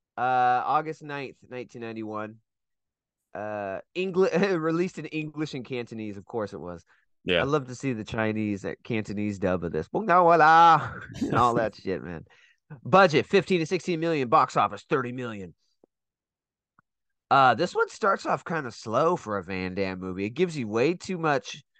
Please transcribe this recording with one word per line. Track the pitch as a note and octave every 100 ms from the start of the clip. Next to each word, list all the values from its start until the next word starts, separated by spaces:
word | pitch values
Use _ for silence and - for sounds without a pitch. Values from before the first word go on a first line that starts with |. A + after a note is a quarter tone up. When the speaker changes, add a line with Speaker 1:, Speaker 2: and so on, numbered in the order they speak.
| _ -
Speaker 1:
uh, | B2+ B2+ B2 B2 -
August | D3 D#3 D#3
ninth, | D3+ C#3+ B2+ - A#2
nineteen | B2 A#2+ B2
ninety-one. | A#2 A2 G#2+ G#2+ G#2+ A2 _ _ _ _ _ _ _ _ _ -
Uh, | G#2+ G#2 G2 F#2+ - F3
Engli-, | F#3+ F3+ F#3+
<laughs> | F3 G3 F3
released | D#3 E3 F#3 -
in | D#3
English | D#3 D#3 D3+ D#3
and | C#3+
Cantonese, | A#2 B2 A2+ A2+ G#2+ G2+
of | -
course | A#2 G2+
it | F2
was. | E2+ F2 - _ _ _
Speaker 2:
Yeah. | F2+ F2
Speaker 1:
I'd | C3+
love | D3 B2+
to | B2
see | C#3
the | A2+ G#2
Chinese, | A#2 A2 G#2+ G#2+ G2 G2
uh, | -
Cantonese | - A2+ G#2 G2+ G#2 F#2+
dub | F#2+ F#2
of | E2+
this. | D#2 D#2
"Bong | - A3+
da | F3
wa | E3+ E3+
la," | D#3 E3 E3+ D#3 A#2+ - -
<laughs> | -
and | - A2+
all | B2 A#2
that | A2 -
Speaker 2:
<laughs> |
Speaker 1:
shit, | G2 E2+
man. | C#2+ D#2+ - _ _ _ - D3+
Budget, | B2 F#3 F#3+ C#3+ -
fifteen | G3 - F#3
to | D#3+
sixteen | F#3 - E3
million. | E3 D#3 B2
Box | D#3 B2+ -
office, | G2+ G2+ -
thirty | D3 B2
million. | B2+ B2 G#2 F2+ - _ _ _ _ _ _ _ _ _ _ _ _ _ _ _ _ -
Uh, | C3+ C3 A2+
this | F3 G#4+
one | A4
starts | - G#3 - -
off | E3 -
kinda | E3 B2+
slow | - A2+ A2+ D#3+ F3
for | A2 G2+
a |
Van | F2 F#2 F#2 F#2
Damme | F#2+ F#2
movie. | F#2 F2+ G2+
It |
gives | A#2+ F3+ D#3
you | A2
way | A2 C#3
too | F3+ - F3+
much | D#3+ C#3 - D3 - _